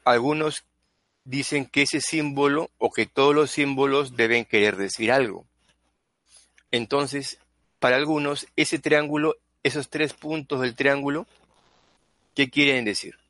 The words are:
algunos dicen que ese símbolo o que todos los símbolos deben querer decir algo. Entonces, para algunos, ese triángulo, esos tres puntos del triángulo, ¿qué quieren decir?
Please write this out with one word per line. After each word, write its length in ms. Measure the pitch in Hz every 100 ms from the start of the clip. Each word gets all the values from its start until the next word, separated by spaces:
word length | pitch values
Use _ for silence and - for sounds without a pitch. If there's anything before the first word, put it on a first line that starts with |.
algunos 640 | - 120 131 151 156 143 - _ _ _ _ _
dicen 420 | 131 135 127 147 127
que 180 | 143
ese 180 | 139 302
símbolo 680 | - 160 147 139 143 147 175 _
o 140 | 120
que 140 | - 110
todos 280 | - 139
los 180 | 147 143
símbolos 640 | - 139 139 139 139 131 120
deben 300 | 113 117 110
querer 300 | 107 104 95
decir 360 | 98 - 110
algo. 340 | 135 117 - - _ _ _ _ _ _ _ _ _ _ _ _
Entonces, 680 | 120 113 139 139 143 135 - _ _ _ _
para 160 | 127 127
algunos, 520 | 151 151 143 143 - -
ese 240 | 147 160
triángulo, 580 | 156 151 151 151 156 - _ _
esos 260 | 139 147 131
tres 240 | 151 147
puntos 480 | - 151 160 139 135
del 140 | 123 117
triángulo, 500 | 139 139 139 147 - _ _ _ _ _ _ _ _ _ _
¿qué 160 | - 131
quieren 340 | 147 143 131
decir? 340 | 107 95 92 -